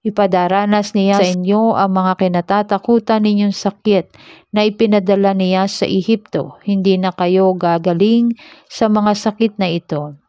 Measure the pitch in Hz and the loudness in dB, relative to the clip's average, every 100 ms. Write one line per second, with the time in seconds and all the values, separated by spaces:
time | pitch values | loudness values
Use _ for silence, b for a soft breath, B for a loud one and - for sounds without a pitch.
0 | 220 208 202 180 175 190 208 208 202 202 | -4 0 0 2 0 0 0 0 0 -2
1 | 196 202 185 180 180 208 226 - 196 190 | 0 2 0 0 0 0 2 0 0 0
2 | 185 185 185 175 170 202 208 196 - 233 | 0 0 0 -2 -2 -2 0 -4 0 0
3 | 226 220 214 208 202 196 202 - 214 196 | 2 0 2 0 0 -2 -6 -4 0 0
4 | - B B B B 208 214 208 220 208 | 0 B B B B -2 -2 0 0 2
5 | 185 196 196 196 185 185 196 - 185 190 | 2 2 2 0 0 0 -2 -2 -2 -2
6 | 175 226 - 165 139 - - 196 190 185 | 0 -2 -2 -8 -8 -10 -4 -2 0 0
7 | 185 175 180 185 190 185 170 170 170 170 | -2 -2 0 2 2 0 0 0 0 0
8 | 208 233 240 233 B B B - 220 214 | 2 2 0 -4 B B B -2 0 2
9 | 208 208 226 208 226 214 185 170 _ 151 | 0 0 -4 -2 -2 -2 -4 -4 _ -8
10 | 147 143 | -8 -14